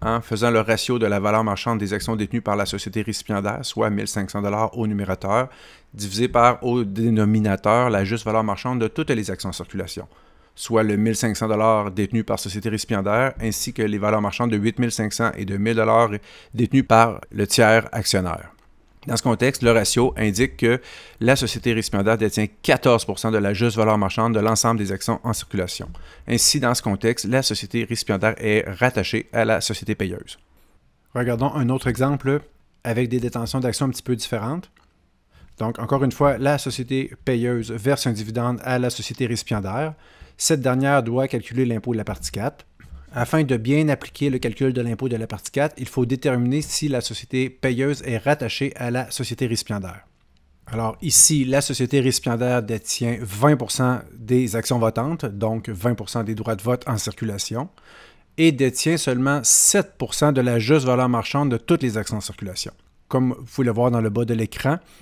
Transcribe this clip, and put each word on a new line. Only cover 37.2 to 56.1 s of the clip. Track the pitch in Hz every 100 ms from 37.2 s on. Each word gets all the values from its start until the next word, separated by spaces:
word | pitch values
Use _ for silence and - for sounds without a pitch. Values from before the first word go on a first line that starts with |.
payeuse | - 123 120 120 113
verse | 113 117 139 127
un |
dividende | 107 107 117 120 120
à | 127 127
la | 123
société | - - - 113
récipiendaire. | 113 - 107 98 113 156 156 - - - -
Cette | - 156
dernière | 127 127 139 143
doit | 113 123 135
calculer | 120 - 120
l'impôt | 123 113 123
de | 113
la |
partie | 104 98 -
quatre. | 98 123 - - _ - - -
Afin | 123 120 160
de | 143 120
bien | 113 147 151
appliquer | 131 - - 143
le | 127
calcul | 120 110 135
de | 127
l'impôt | 117 113 135
de | 117
la | 110
partie | 104 -
quatre, | 139 151 -
il | 127
faut | - 120
déterminer | 131 147 127 123 143
si | 151 - 151
la | 127
société | - 107 - 131 131
payeuse | - 131 123 139 139 -
est | 117
rattachée | 143 147 117 - 139
à | - 120
la | 123 -
société | - 123 117 127
récipiendaire. | 113 - 104 92 85 - _ _ _ _ _ -
Alors | 113 113 110
ici, | 170 - - 151
la | 131 135
société | 143 131 123 143
récipiendaire | 127 123 127 117 123 123
détient | 107 110 - - 120 113
vingt | 110 101 143 143
pour | 113
cent | - 127 127 -
des | - 110 123 123 113
actions | - 123
votantes, | 113 113 139 170 123
donc | 101 110 113 107
vingt | 98 117
pour | 117
cent | 101